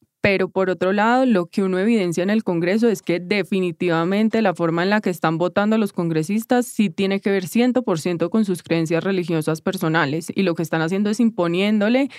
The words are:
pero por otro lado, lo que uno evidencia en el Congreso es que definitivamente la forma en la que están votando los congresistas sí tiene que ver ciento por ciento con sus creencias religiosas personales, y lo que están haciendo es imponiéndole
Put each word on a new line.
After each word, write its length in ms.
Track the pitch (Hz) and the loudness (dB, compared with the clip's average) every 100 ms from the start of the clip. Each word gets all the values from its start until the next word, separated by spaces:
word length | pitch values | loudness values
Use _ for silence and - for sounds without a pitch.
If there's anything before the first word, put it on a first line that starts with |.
| _ _ | _ _
pero 300 | 208 190 190 | 0 2 0
por 220 | - 185 | 0 0
otro 200 | 175 185 | 0 0
lado, 360 | 202 220 247 262 | 2 2 2 4
lo 180 | 208 175 | 2 0
que 160 | - | -2
uno 160 | 190 185 | 0 0
evidencia 460 | 202 226 175 170 | 2 2 0 0
en 80 | 180 | 0
el 120 | 214 | 0
Congreso 460 | 220 170 170 214 233 | 0 0 0 2 2
es 140 | 196 | 0
que 160 | - 170 | -2 -4
definitivamente 1200 | 175 208 175 190 180 165 180 165 170 196 220 226 | -2 -2 -2 -2 -2 -2 0 0 0 0 0 2
la 140 | 196 170 | 0 0
forma 260 | 170 165 | 0 0
en 80 | 180 | 0
la 100 | 214 | 0
que 120 | 208 | 0
están 260 | 170 165 165 | -2 0 0
votando 400 | 180 180 208 220 | 0 0 0 0
los 160 | 202 | 0
congresistas 720 | - 170 160 160 208 220 247 247 | -2 -2 -2 -2 -2 0 0 0
sí 240 | - 202 | -2 -2
tiene 320 | 160 196 196 | 0 -2 0
que 80 | 202 | 0
ver 180 | 196 180 | -2 0
ciento 360 | 226 247 254 | 0 2 2
por 160 | 247 170 | 0 -2
ciento 320 | 180 170 170 | -2 -2 0
con 120 | 220 | 0
sus 200 | 208 175 | 0 -2
creencias 400 | - 165 160 165 | -2 -2 0 0
religiosas 580 | 170 190 170 165 156 156 | 0 -2 0 -2 -2 -2
personales, 720 | 190 190 160 160 147 156 160 - | -4 -4 0 2 0 -2 -4 -2
y 60 | |
lo 140 | 185 165 | 0 0
que 80 | |
están 180 | 165 165 | -2 -2
haciendo 300 | 160 190 208 | 0 0 -2
es 80 | 208 | 0
imponiéndole 920 | 226 220 170 175 208 214 202 247 277 | 0 0 0 0 0 2 2 2 0